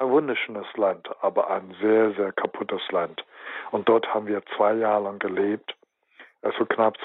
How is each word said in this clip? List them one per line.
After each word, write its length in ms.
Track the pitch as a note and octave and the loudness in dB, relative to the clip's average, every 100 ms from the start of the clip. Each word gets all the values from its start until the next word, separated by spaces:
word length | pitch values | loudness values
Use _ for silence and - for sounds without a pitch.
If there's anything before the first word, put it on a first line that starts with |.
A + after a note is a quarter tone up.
Ein 100 | C3 | 2
wunderschönes 560 | C#3 D3 A2+ - G#2 G2 - | 2 2 -2 -4 -8 -8 0
Land, 320 | G2 F2+ - - | 0 0 -6 -4
aber 260 | G2 F#2 - | -2 0 0
ein 220 | F#2+ F#2 - | -2 -6 -2
sehr, 320 | G#2+ A2 A2 | 4 4 4
sehr 180 | G2+ G2 | 2 -4
kaputtes 500 | - - - - F#2+ - | -2 -4 -4 -6 -6 -4
Land. 340 | F#2 E2+ - - - - - - | -4 -4 -8 -16 -16 -14 -14 -6
Und 180 | A2 G2+ | -2 4
dort 240 | A2+ - | 4 4
haben 140 | A2 G#2+ | -4 -2
wir 160 | G#2 - - | -4 -4 2
zwei 180 | G#2 | 2
Jahre 300 | A2 A2 G#2 | 4 2 2
lang 160 | G2+ G2+ | 0 -4
gelebt, 560 | G2+ F#2 G2+ G#2+ - - _ _ _ - - _ | -4 0 0 -2 -6 -18 _ _ _ -20 -20 _
also 240 | A2 - A2+ | -4 -2 0
knapp 320 | - A2 G#2+ | 2 2 0